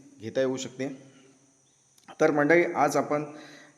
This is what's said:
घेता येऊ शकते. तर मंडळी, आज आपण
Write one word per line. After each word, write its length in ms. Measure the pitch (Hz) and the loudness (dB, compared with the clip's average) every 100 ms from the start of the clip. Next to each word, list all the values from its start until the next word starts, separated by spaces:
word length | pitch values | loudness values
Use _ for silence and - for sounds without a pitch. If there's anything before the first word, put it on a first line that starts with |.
| - - | -20 -16
घेता 180 | 110 131 | -6 -2
येऊ 180 | 131 131 | -2 -2
शकते. 400 | 120 - 135 135 - _ _ _ _ _ _ _ _ _ - - | -8 -8 -10 -10 -20 _ _ _ _ _ _ _ _ _ -12 0
तर 100 | 160 | 2
मंडळी, 320 | 147 147 170 | 4 4 4
आज 340 | 175 123 147 143 | 4 2 2 0
आपण 260 | 131 147 147 - - - - | -2 -4 -6 -14 -20 -20 -20